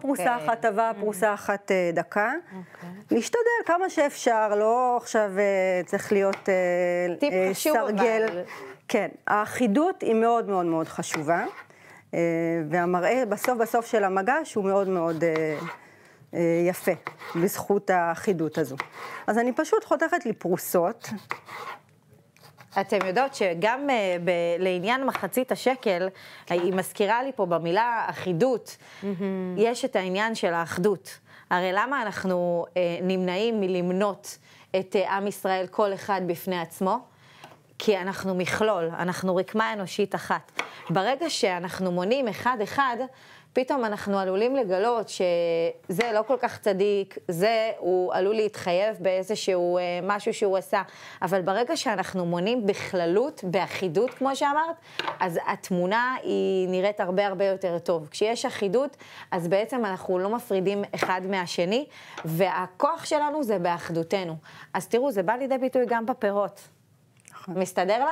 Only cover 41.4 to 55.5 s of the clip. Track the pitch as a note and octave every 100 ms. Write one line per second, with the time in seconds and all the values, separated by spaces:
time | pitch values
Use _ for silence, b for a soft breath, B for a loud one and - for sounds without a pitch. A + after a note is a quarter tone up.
41.4 | G3+ F3+ F3+ - F#3 F3 F#3 C4+ A#3+ -
42.4 | B3 B3+ G3+ - C#4 A#3 B3+ B B B
43.4 | B - B3+ C#4+ A3 G#3 G3+ G3 F#3 F#3+
44.4 | A#3+ C4+ G#3 F#3 A3+ A#3 F#3+ - F#3 E3+
45.4 | E3+ E3 E3 - - F3 A#3 G#3 A3 B3
46.4 | A#3+ - G#3+ F#3+ G#3 G3+ G3 - - E3
47.4 | G#3+ A3+ A3 F3 F3 F#3 F3+ - F#3+ A3
48.4 | G#3+ - F#3 F3 G#3+ F#3+ F3+ F#3 F#3 G#3+
49.4 | - F3+ F3 F3+ F3+ F3 F#3 G3+ A3+ -
50.4 | G3+ F#3 F3+ G3+ F#3 B B B F3+ F#3+
51.4 | F3+ G3 B3 E4 B3 F#3+ F#3 F#3+ F3 F3
52.4 | F#3+ B3+ G3+ G3 - F3+ E3+ G3 C#4 -
53.4 | F#3 F#3 D#3+ - F#3 D#3+ B3 - C4 C4+
54.4 | C#4+ D4 E4 E4 B B B - F#3 E3
55.4 | -